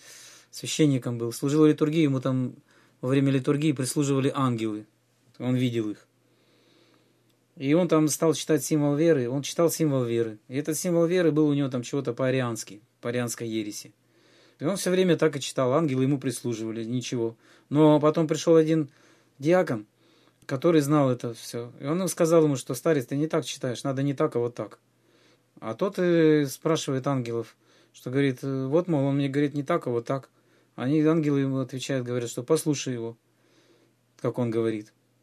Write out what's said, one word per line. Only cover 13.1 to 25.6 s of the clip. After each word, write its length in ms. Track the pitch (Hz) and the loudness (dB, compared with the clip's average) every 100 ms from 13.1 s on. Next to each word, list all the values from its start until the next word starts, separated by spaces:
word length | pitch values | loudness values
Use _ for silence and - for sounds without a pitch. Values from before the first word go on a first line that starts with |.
| 123 120 - 117 | -4 -4 -6 -6
ереси. 460 | 110 104 101 - _ _ _ _ _ _ - | -4 -6 -8 -14 _ _ _ _ _ _ -8
И 60 | 143 | -4
он 120 | 196 | -2
всё 140 | 180 | 0
время 260 | 180 185 160 | 2 4 4
так 180 | 160 143 | 2 0
и 40 | |
читал, 340 | - - 131 | -6 -2 0
ангелы 300 | 139 165 131 | 2 2 0
ему 160 | 131 143 | 0 0
прислуживали, 640 | 135 120 120 110 110 110 | -2 -6 -6 -6 -6 -8
ничего. 520 | 113 123 123 123 113 117 _ _ - | -6 -6 -6 -4 -4 -6 _ _ -4
Но 300 | 143 151 151 | 4 6 6
потом 280 | 151 156 160 | 4 2 0
пришёл 280 | 160 - 165 | 0 4 4
один 340 | 156 160 139 _ _ _ _ - | 4 2 -2 _ _ _ _ -6
диакон, 480 | 139 180 180 120 - _ _ _ _ _ - | 2 2 2 -4 -8 _ _ _ _ _ -8
который 360 | 135 170 160 | -2 4 4
знал 280 | 139 151 135 | 4 2 2
это 240 | 123 120 | 0 -6
всё. 380 | 117 - 123 120 - | -12 -12 -12 -12 -10
И 60 | 139 | -6
он 220 | 170 185 | -4 -2
сказал 360 | - 165 170 | 0 4 6
ему, 120 | 156 135 | 4 2
что: 200 | - 135 | -4 -4
«Старец, 320 | 170 151 120 | 0 0 0
ты 80 | 143 | -4
не 120 | 156 | -2
так 180 | 165 - | -2 -4
читаешь, 380 | - 131 113 | -6 -8 -6
надо 200 | 139 135 | -4 -2
не 100 | 139 | -2
так, 220 | 135 156 - | 0 0 0
а 40 | |
вот 140 | 120 | -4
так». 260 | - 104 - _ _ _ _ _ _ _ | -6 -12 -14 _ _ _ _ _ _ _
А 140 | - | -14